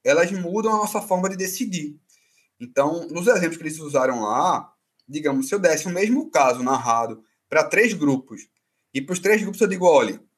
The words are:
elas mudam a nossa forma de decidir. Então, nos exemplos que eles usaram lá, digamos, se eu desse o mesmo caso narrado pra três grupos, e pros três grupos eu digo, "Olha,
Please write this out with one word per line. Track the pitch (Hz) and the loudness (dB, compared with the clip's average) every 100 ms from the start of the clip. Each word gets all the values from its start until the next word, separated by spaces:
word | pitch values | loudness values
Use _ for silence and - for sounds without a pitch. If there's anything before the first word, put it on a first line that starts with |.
elas | 127 156 180 | 2 2 2
mudam | 196 170 208 220 | -2 -4 -2 0
a | 214 | 0
nossa | 208 208 | 0 -4
forma | - 185 190 | -2 -2 -2
de | 190 | -4
decidir. | 185 - 220 175 147 - _ _ _ _ _ - | -8 -6 -6 -6 -8 -14 _ _ _ _ _ -20
Então, | 123 139 147 170 165 | -6 0 0 -2 -8
nos | 160 202 | -2 0
exemplos | 202 165 165 | 2 0 -4
que | |
eles | 151 160 | -10 -12
usaram | 147 143 131 120 | -4 0 0 0
lá, | 104 123 180 127 - _ _ _ - | -2 0 0 0 -6 _ _ _ -14
digamos, | 151 147 135 262 | -4 -2 -2 -2
se | |
eu | 208 | 0
desse | 175 - 185 | 2 2 -2
o | |
mesmo | 175 214 269 320 | -2 0 0 0
caso | 156 131 127 | 2 2 2
narrado | 127 131 120 117 113 110 _ _ - | 0 0 2 0 0 -6 _ _ -2
pra | 151 | 0
três | - 185 233 | 2 2 2
grupos, | 180 143 135 - 101 - _ _ _ _ | 2 0 0 -4 -18 -20 _ _ _ _
e | 135 | -8
pros | 143 180 | -6 -2
três | 202 214 | 2 2
grupos | 190 - | 0 -2
eu | 202 | -2
digo, | 185 180 | 2 6
"Olha, | 143 104 - _ | 6 4 -2 _